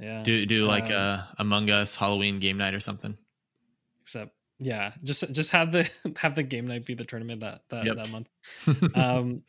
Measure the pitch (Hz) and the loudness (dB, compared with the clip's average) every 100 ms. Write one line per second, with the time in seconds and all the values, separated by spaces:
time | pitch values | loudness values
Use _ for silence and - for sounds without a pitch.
0 | 107 110 110 113 101 110 107 104 107 104 | -10 -4 0 2 4 4 4 2 2 0
1 | 98 98 95 - 104 104 107 104 101 - | 0 0 -4 -4 0 2 4 2 4 2
2 | 101 101 101 98 98 98 98 98 110 101 | 2 2 2 0 0 0 -2 -2 -6 -8
3 | 104 107 _ _ _ _ _ _ _ _ | -8 -12 _ _ _ _ _ _ _ _
4 | - 117 107 _ _ - 131 110 101 - | -12 -12 -12 _ _ -10 -4 -4 -4 -6
5 | 139 143 170 139 165 175 165 170 165 - | -2 -2 0 0 2 4 4 2 2 -2
6 | - 156 160 147 135 127 123 120 120 120 | -8 -2 -2 0 -2 -4 -4 -6 -6 -8
7 | 117 117 113 113 107 - - 120 113 110 | -8 -8 -8 -8 -10 -12 -10 -4 -2 -4
8 | 110 110 117 _ - - - 139 175 - | -6 -10 -12 _ -20 -4 2 4 4 4
9 | 127 127 123 123 | 4 4 0 -4